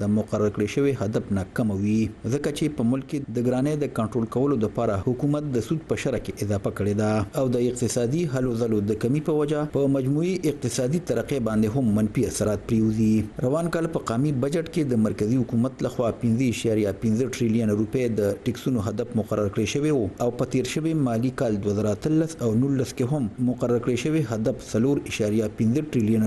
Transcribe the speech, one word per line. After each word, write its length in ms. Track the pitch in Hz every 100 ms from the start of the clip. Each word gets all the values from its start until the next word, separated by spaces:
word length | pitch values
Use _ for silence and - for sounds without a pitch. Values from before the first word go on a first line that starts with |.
د 100 | 104
مقرر 360 | 107 104 107 104 101
کړې 120 | 104
شوې 180 | - 139 131
هدف 280 | 98 113 - 98
نه 80 | 92 -
کمه 180 | 113 98
وي، 180 | 104 107 110 - 107
ځکه 180 | 110 156 143
چې 180 | 151 147
په 80 | 117
ملک 120 | 135 131
کې 240 | 151 139 117
د 100 | 120
ګرانۍ 300 | 127 139 151
د 80 | 143 -
کنټرول 260 | 110 127 113 -
کولو 220 | 143 135
دپاره 320 | 107 - 117 98 92
حکومت 420 | 123 147 147 151
د 100 | 120 -
سود 180 | 160 -
په 100 | 113
شرح 180 | 147 113
کې 240 | - - 101
اضافه 260 | 101 110 107
کړې 140 | 101 104
ده 400 | 107 107 104 -
او 100 | 135
د 140 | 123 123
اقتصادي 560 | 123 120 - 117 156 175
هلو 220 | 131 127 113
ځلو 180 | 117 107 101
د 100 | 107 117
کمی 180 | 147 151
په 80 | 151
وجه 220 | 147 151 147 139
په 160 | 139
مجموعي 400 | 139 131 147 175 185 160
اقتصادي 480 | - 120 - 127 170 170
ترقۍ 280 | 117 113 143 113
باندې 280 | 110 110 120
هم 180 | 123 104
منفي 260 | 107 139 104
اثرات 340 | - 107 107 -
پریوزي. 420 | 113 110 110 110 110 107 - 127
روان 240 | 151 170 170
کال 120 | 165
په 160 | 165 -
قومي 220 | 113 147 135
بجټ 240 | 139 165 -
کې 180 | - 143 117
د 60 | 107
مرکزي 340 | 104 107 131
حکومت 440 | 117 117 127 127 135
لخوا 240 | - 117 104
پنځه 240 | 120 113 131
اعشاریه 480 | 107 117 107 104 98 117
پنځه 180 | 107 131 -
ټریلیون 360 | 117 110 110 104
روپۍ 400 | 107 135 123 107
د 160 | 101 101
ټیکسونو 420 | - 113 - 123 104
هدف 260 | 104 117 113
مقرر 260 | 104 107 104
کړی 100 | 101
شوی 300 | 104 143 151
و 100 | 143 98 -
او 60 | 123 117
په 140 | 135
تیر 160 | 131 123
شوي 220 | - 156 160 131
مالي 240 | 113 127 131
کال 160 | 123 107
دوه 80 | 104 101
زره 120 | 107
اتلس 400 | 104 156 156 160 -
او 20 | 120 110
نولس 320 | 139 135 123
کې 120 | - 123
هم 380 | 147 113 - 123
مقرر 320 | 123 123 120
کړی 160 | 117 120
شوی 180 | 156 156 147
هدف 340 | 113 110 110 -
څلور 320 | 110 127 143 -
اعشاریه 380 | - 107 107 107 107
پنځه 320 | 113 127 151 131
ټریلیون 260 | 107 113